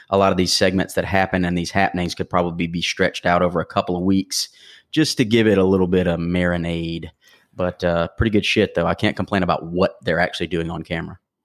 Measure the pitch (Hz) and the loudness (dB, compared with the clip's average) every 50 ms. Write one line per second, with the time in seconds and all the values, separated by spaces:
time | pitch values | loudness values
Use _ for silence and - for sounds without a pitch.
0 | - - 98 98 98 98 95 90 92 85 - - 101 92 92 95 - - - - | -4 0 2 4 4 4 4 2 0 0 2 2 2 2 2 0 -2 -2 -2 -4
1 | 92 80 92 95 95 - - 92 90 87 87 87 85 - - 98 95 - - 92 | -2 0 2 0 2 2 0 0 0 0 -2 -2 -2 -2 0 0 0 0 0 -2
2 | 90 85 - - 90 - - 90 87 87 85 85 87 85 87 85 - - - - | -4 -4 -4 -6 -6 -2 0 0 0 0 -2 -4 -4 -4 -4 -4 -4 -4 -2 0
3 | 92 - - - - 87 87 87 92 85 90 - 92 - - 101 - - 90 87 | 0 -2 -2 -2 0 2 2 2 2 2 0 -2 -4 -2 -4 -4 -2 -2 -2 -2
4 | 90 98 98 98 95 - - - - - _ - - - - - _ _ - 151 | 0 0 0 0 0 -2 -4 -6 -6 -8 _ -20 -20 -20 -20 -20 _ _ 0 0
5 | 156 - - - 127 104 117 117 110 107 98 95 95 95 95 92 92 87 92 92 | 0 0 0 -2 0 2 4 4 6 6 6 4 4 4 4 2 2 2 2 2
6 | 90 87 85 85 85 85 90 90 90 87 87 85 82 85 85 82 82 82 82 82 | 2 2 0 -2 -2 -2 0 0 0 0 0 -2 -2 -4 -4 -4 -4 -6 -8 -8
7 | 80 82 - _ _ _ _ _ _ _ _ - 90 90 - - 90 87 85 85 | -10 -12 -16 _ _ _ _ _ _ _ _ -4 -4 -4 -4 -2 -2 0 0 0
8 | 85 90 - - - 113 104 104 92 - - 113 98 - - - 85 85 85 - | -2 -2 -2 -2 0 2 2 2 2 2 2 2 0 0 0 0 0 0 0 0
9 | 104 104 - - 87 - 104 95 90 85 80 - 80 82 87 90 92 - - - | -2 -2 -2 -2 -4 -2 -2 0 0 0 -2 -2 -4 -4 -2 0 0 0 0 -4
10 | - - 80 82 85 - - - 87 80 87 82 82 85 85 80 78 - 87 82 | -4 -2 0 0 0 -2 -2 -6 -6 -4 -4 -4 -4 -4 -6 -8 -8 -8 -8 -8
11 | 82 80 82 - _ _ _ _ _ | -8 -10 -14 -18 _ _ _ _ _